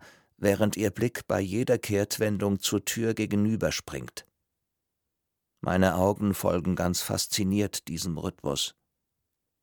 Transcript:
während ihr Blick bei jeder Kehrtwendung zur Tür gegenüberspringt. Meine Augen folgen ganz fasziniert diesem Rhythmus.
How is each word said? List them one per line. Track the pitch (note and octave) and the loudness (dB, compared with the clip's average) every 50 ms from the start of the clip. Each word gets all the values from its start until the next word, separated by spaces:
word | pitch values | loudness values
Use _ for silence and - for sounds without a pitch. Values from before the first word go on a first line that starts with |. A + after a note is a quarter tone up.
| - - - - _ _ _ - | -6 -14 -20 -20 _ _ _ -2
während | G2 G2+ G2 F#2+ A2 G#2 - | 2 2 2 4 2 0 0
ihr | F2+ G#2+ G#2 | 0 0 0
Blick | - - A2+ A#2 - - - - | 0 0 -2 -2 -2 -4 -4 -2
bei | G2 G2 | 0 0
jeder | G2 F#2 F#2+ A2+ B2+ - B2 A2 | 0 0 0 -2 0 2 0 0
Kehrtwendung | - - G#2 G2+ G2+ - - - A2 G#2+ G#2 F#2+ G2+ G2+ G2 F#2+ | 0 0 0 0 0 0 0 0 0 0 0 0 0 0 0 0
zur | - - G#2+ G2+ - | 0 0 0 0 0
Tür | - - A2+ A2+ A2+ A2 | -2 -4 -2 0 0 0
gegenüberspringt. | G#2+ G#2+ - G#2 G2+ G#2 A2 A2+ F#2+ - D#2 D2 - - - - C2+ A#1+ - - - - _ _ _ _ _ _ _ _ _ _ _ _ _ _ _ _ _ _ _ _ _ _ _ _ _ _ _ | 0 0 0 2 2 2 2 2 0 0 -2 -2 -4 -8 -8 -10 -10 -10 -10 -14 -16 -18 _ _ _ _ _ _ _ _ _ _ _ _ _ _ _ _ _ _ _ _ _ _ _ _ _ _ _
Meine | - - F2 F#2 F#2+ F#2+ D#2+ | -2 0 2 4 4 4 4
Augen | F2+ F#2 G2+ G#2 G2+ G#2 G2+ F#2 | 4 4 4 4 2 2 0 0
folgen | - - F#2+ F2 F2+ D2+ F2+ F2+ | 0 0 0 2 2 2 0 0
ganz | - F2+ F2+ F2 - | 0 0 0 0 -2
fasziniert | - - G2+ - - - - - G2+ F#2 G2 G#2 G#2 G2 - - - - | -2 -4 -2 -2 -2 -2 -2 -2 0 2 2 2 0 0 -2 -6 -8 -8
diesem | E2 D#2+ - F#2 D#2+ D2 | -8 -6 -4 -4 -4 -4
Rhythmus. | - F#2 - _ - C#2+ C#2 C#2+ - - - _ _ _ _ _ _ _ _ _ _ _ _ _ _ _ _ _ | -4 -6 -6 _ -4 -4 -2 -2 -4 -6 -8 _ _ _ _ _ _ _ _ _ _ _ _ _ _ _ _ _